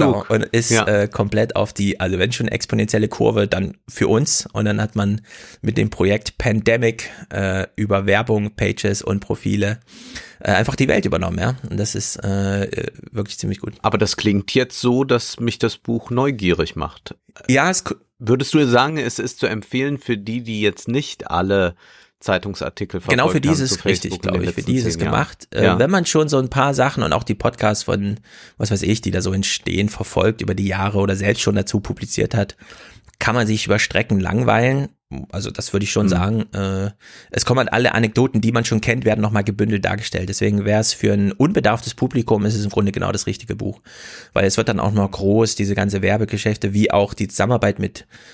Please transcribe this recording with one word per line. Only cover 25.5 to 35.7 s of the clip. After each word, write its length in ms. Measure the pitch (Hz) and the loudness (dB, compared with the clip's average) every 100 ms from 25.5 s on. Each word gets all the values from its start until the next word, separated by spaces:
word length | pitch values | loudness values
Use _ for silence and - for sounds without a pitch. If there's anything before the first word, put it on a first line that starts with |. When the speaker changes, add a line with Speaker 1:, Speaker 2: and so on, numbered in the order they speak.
Speaker 1:
Äh, 100 | - | 0
Speaker 2:
Ja. 140 | 95 90 | 2 4
Speaker 1:
wenn 120 | 135 | 2
man 140 | 190 | 2
schon 240 | 170 160 156 | 2 2 2
so 80 | 143 | 2
ein 140 | 127 | 0
paar 240 | 135 135 | 0 0
Sachen 280 | 135 131 - | 2 0 0
und 120 | - | 0
auch 80 | 76 | 0
die 100 | - | -2
Podcasts 500 | 101 117 - 107 104 | -2 -2 0 0 0
von, 360 | - 95 101 104 - - - - | -2 -2 -2 -4 -10 -20 -18 -6
was 120 | 104 | -2
weiß 120 | 98 | 0
ich, 180 | - 113 | 0 0
die 100 | - | 0
da 120 | 92 | -2
so 100 | 90 | -2
entstehen, 560 | 95 95 - - 85 101 | -2 -2 -4 -2 0 0
verfolgt 540 | - 104 - 110 110 | -2 -4 0 0 0
über 120 | 101 | -2
die 120 | 95 98 | -2 -2
Jahre 320 | 95 98 101 | -2 -2 0
oder 180 | 98 95 | 0 0
selbst 240 | 98 101 | 0 0
schon 140 | - | 0
dazu 260 | 104 98 101 | 0 0 -2
publiziert 540 | - - - - 104 | -4 -8 -6 -4 -2
hat, 220 | 117 101 - - - - - _ - | -2 -4 -6 -20 -20 -20 -20 _ -6
kann 160 | - | -2
man 120 | 117 110 | 0 2
sich 180 | 107 | 0
über 140 | - 104 | 2 0
Strecken 420 | - - 117 101 | 0 -2 0 0
langweilen. 720 | 90 101 120 110 123 135 139 _ - 67 - | 0 0 2 4 2 0 -4 _ -14 -12 -10
Also 180 | - 107 | -8 -8
das 220 | - - | -8 -4